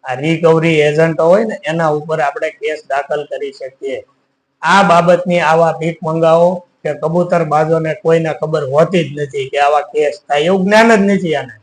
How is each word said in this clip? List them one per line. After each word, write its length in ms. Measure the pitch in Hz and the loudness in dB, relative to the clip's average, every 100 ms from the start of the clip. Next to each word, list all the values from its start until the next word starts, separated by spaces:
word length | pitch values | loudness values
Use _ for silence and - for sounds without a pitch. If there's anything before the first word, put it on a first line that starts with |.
આ 100 | 131 | -8
રિકવરી 640 | 127 151 165 165 160 165 156 | -6 -2 0 2 2 2 2
એજન્ટો 440 | 147 151 165 160 | 2 2 0 2
હોય 200 | 165 196 | 2 2
ને 140 | 226 214 147 | 0 -6 -6
એના 220 | 165 160 | -2 -2
ઉપર 320 | 151 147 156 | -2 -4 -4
આપણે 300 | 147 - 156 | -2 -4 -8
કેસ 320 | - 151 156 - | -6 -8 -8 -6
દાખલ 360 | 135 143 151 | -6 -4 -6
કરી 280 | 147 139 139 | -6 -10 -10
શકીએ. 520 | 131 135 _ 139 123 - _ _ _ _ _ | -12 -18 _ -10 -10 -12 _ _ _ _ _
આ 200 | 160 190 | 2 2
બાબતની 580 | 185 170 170 175 180 175 | 4 4 4 2 2 0
આવા 320 | 156 165 165 | 2 2 2
ભીખ 240 | 151 160 165 | 0 -6 -6
મંગાવો 520 | 160 160 165 165 170 | -6 0 2 4 2
કે 400 | 180 _ _ 156 | 0 _ _ -8
કબૂતર 500 | 143 156 170 175 175 | -6 -4 -2 0 -2
બાજોને 500 | 156 151 156 165 160 | 0 0 0 0 -2
કોઈને 400 | 151 160 165 160 151 | -4 0 0 0 -6
ખબર 240 | 156 156 | -4 -4
હોતી 440 | 139 143 165 180 147 | -2 0 2 0 -4
જ 120 | 147 | -6
નથી 280 | 147 139 131 | -8 -8 -6
કે 100 | 143 | 0
આવા 220 | 143 147 | 2 0
કેસ 420 | 143 151 147 123 _ | -2 -2 -2 -4 _
થાય, 120 | 147 | -2
એવું 240 | 160 196 | 0 0
જ્ઞાન 320 | 190 214 233 220 | 2 4 6 4
જ 20 | |
નથી 360 | 202 196 175 | 2 0 -2
આને. 180 | 143 127 - | -4 -6 -18